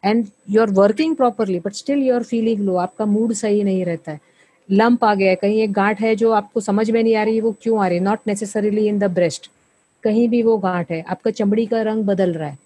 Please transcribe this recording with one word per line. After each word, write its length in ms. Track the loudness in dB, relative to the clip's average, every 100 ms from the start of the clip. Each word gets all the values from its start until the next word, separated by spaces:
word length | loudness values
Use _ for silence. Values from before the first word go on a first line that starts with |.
and 260 | 0 0 -2 _ -2
you 60 | 0
are 100 | 2 4
working 340 | 4 4 -2 2
properly, 440 | 0 0 -4 -2
but 120 | -6 -10
still 200 | -4 -2
you 100 | 0 0
are 60 | -2
feeling 320 | -2 0 0 0
low, 100 | 0
आपका 240 | -2 _ -2
मूड 280 | 0 0
सही 300 | -2 0 0
नहीं 200 | 0 0 -2
रहता 260 | -6 -8
है, 80 | -14 _ _ _ _ _
लंप 340 | 2 4 4
आ 100 | 2 2
गया 140 | 2
है, 60 | 2
कहीं 200 | 0 0
एक 100 | 0
गांठ 280 | 0 0 0
है 140 | 0 2
जो 160 | 2
आपको 300 | 2 -2 -6
समझ 280 | -2 0 2
में 100 | 2
नहीं 120 | 2 2
आ 80 |
रही 120 | 0 0
है 60 |
वो 100 | -2 -4
क्यों 220 | -2 0
आ 40 | 0
रही 120 | 0
है, 60 | 0
not 220 | -2 -4
necessarily 580 | -6 -4 -4 -2 0 0
in 80 | 0
the 60 | -2 0
breast, 300 | -2 -2 -16 _ _ _ _ _
कहीं 240 | -2 2 2
भी 120 | 2
वो 140 | 2 2
गांठ 340 | 0 -2 -4
है, 100 | -6 -6
आपका 220 | -6 -6
चमड़ी 340 | -2 0 0 0
का 160 | -2
रंग 220 | -2 -2 -2
बदल 280 | 0 0
रहा 140 | -2 -8
है 100 | -12